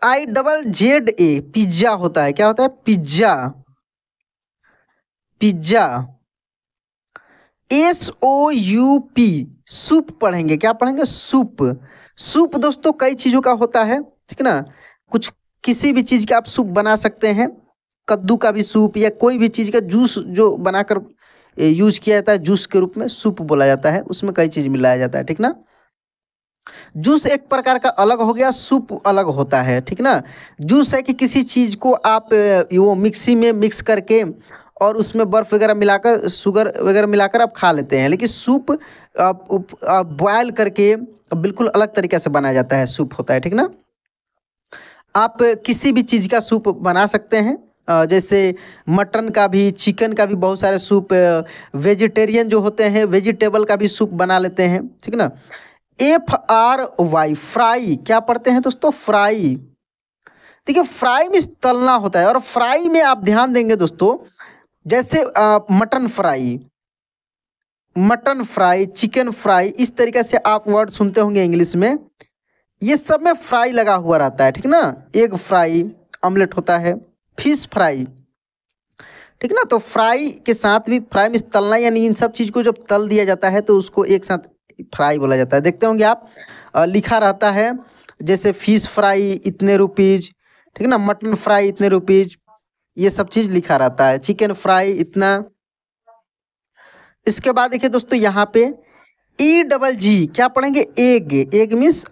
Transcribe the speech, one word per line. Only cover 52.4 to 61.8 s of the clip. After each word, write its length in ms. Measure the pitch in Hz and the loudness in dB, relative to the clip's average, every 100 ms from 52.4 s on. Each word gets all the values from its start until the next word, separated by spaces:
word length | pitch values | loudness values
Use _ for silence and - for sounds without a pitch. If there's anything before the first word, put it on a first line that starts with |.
| 226 | 0
जो 120 | 214 | 0
होते 240 | 202 214 | 0 0
हैं, 200 | 214 208 | 0 0
वेजिटेबल 600 | 208 190 202 185 214 214 | 2 0 0 0 0 0
का 120 | 208 202 | 0 0
भी 120 | 208 | -2
सूप 200 | - 208 | -2 -4
बना 300 | 175 185 185 | 0 0 0
लेते 240 | 185 185 | 0 0
हैं, 360 | 180 185 - - | 0 0 -4 -14
ठीक 100 | - | -8
ना? 160 | 233 143 - - - - _ _ - | -4 -4 -6 -20 -20 -20 _ _ -2
एफ़ 340 | 277 320 - 269 - | 2 2 2 -4 0
आर 420 | 226 233 262 254 - | 2 4 2 -2 -2
वाई, 340 | 170 160 156 | 0 0 0
फ्राई, 640 | 151 - - 226 247 214 135 | -4 -6 0 0 0 -2 -4
क्या 240 | - 226 | 0 0
पढ़ते 300 | 226 233 254 | 0 -2 0
हैं 120 | 247 | 0
दोस्तों? 280 | 254 247 302 | 0 -2 -2
फ्राई। 640 | 285 - 208 208 220 156 131 - _ _ _ _ _ _ _ _ _ - | -2 0 0 2 0 -2 -4 -8 _ _ _ _ _ _ _ _ _ -2
देखिए, 160 | 302 | 0
फ्राई 460 | 294 - 254 262 359 | -2 -2 0 0 2
मीन्स 200 | 381 - - | 0 -2 -2
तलना 320 | 254 247 | -2 0